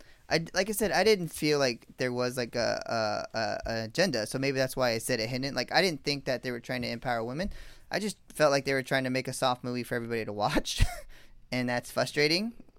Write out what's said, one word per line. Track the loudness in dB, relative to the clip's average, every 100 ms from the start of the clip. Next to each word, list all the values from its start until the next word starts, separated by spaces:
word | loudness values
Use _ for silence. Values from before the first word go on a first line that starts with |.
| -20 -16 -2
I, | 0 0
like | -2 0
I |
said, | 0 2
I | 4
didn't | 4 4 2
feel | -2 2 4
like | 2 0 -8 -4
there | -2
was, | 0 -2 -2
like, | -4
a, | 0 0 0 0 0 0 -2 -4
a, | -4
a, | -2 -4 -4
an | -4
agenda. | -4 0 2 2 -2
So | -2
maybe | 0 2
that's | 0 2
why | 0
I | 0
said | 0 0
it | 0
hidden. | -2 -4
Like, | -2 0
I | 2
didn't | 2 0
think | -2 -2 -2
that | -2
they | -2
were | -6
trying | -4 -6
to | -4
empower | -4 -2 -2
women. | -2 -4 -6 -8 -12 -18 -6
I | -4
just | -4 -6 -8
felt | 4 4
like | 6
they | 2
were | 0
trying | 2 0
to | 0
make | -2 -2
a |
soft | 0 0 0
movie | -2 -4
for | -4
everybody | -4 -2 -4
to | -2
watch. | 0 2 2 0 2 2
<laughs> | 2 -12 -18 -20 -20 -6
And | -2 0
that's | 0 -2
frustrating | 0 0 2 2 2 -2 -8 -18